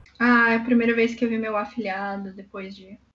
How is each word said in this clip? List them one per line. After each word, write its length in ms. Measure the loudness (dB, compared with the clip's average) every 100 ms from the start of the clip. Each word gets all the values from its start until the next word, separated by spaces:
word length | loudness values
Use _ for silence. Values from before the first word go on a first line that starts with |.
| -14 -2
Ah, 320 | 4 6 4
é 40 | 2
a 60 |
primeira 300 | 2 2 4
vez 200 | 2 2 0
que 100 | -2
eu 40 |
vi 80 | -2
meu 200 | -2 -4
afilhado 760 | -4 -6 -6 -6 -6 -6 -10
depois 420 | -14 -16 -14 -14 -14
de 220 | -20 -20 _